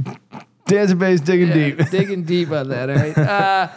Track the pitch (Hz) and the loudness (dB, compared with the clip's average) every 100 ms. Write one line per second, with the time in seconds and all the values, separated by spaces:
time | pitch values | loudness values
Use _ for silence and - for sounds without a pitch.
0 | 131 - _ - - _ - 202 202 180 | -10 -10 _ -20 -20 _ 0 2 2 2
1 | 190 180 147 180 175 156 147 135 160 185 | 2 2 2 2 4 2 2 0 -2 0
2 | 196 190 165 180 165 156 135 127 127 139 | -2 -4 -2 -2 0 -4 -4 -4 -2 0
3 | 151 156 147 202 196 190 185 | 0 0 0 0 0 0 -2